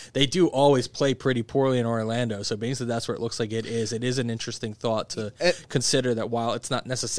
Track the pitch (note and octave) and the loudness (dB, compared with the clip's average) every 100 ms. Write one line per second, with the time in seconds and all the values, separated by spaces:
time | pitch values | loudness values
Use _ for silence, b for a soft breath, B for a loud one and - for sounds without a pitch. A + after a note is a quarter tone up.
0 | B C3 C#3 F#3+ E3+ C3 C#3+ C3+ A#2+ - | B 2 4 6 4 6 6 6 2 0
1 | C#3 C3 C#3 B2 G#2+ C#3 C3+ B2+ A#2 A#2 | 0 2 0 0 0 2 2 2 2 0
2 | A2 A#2 A#2+ G2+ G2+ G#2+ A2+ C3 A#2+ A#2 | 0 -2 -2 -4 -4 -4 -4 -4 -2 -4
3 | - G#2 A#2 - A2 A2+ A2 A#2 A2 A2+ | -4 -4 -4 -4 -4 -4 -4 -4 -4 -2
4 | B2 B2+ A#2 A2+ - - A2 G#2+ A#2+ G#2+ | -2 -2 -2 -4 -6 -8 -8 -4 -2 -2
5 | - - G#2 - F3 F3 - C3+ A#2 C3+ | -2 -6 -8 0 0 0 -2 -2 2 2
6 | B2 A2+ G#2+ A#2 A#2 A#2 - B2+ - B2+ | 2 0 0 -2 -2 -4 -4 -6 -4 -6
7 | A#2+ | -4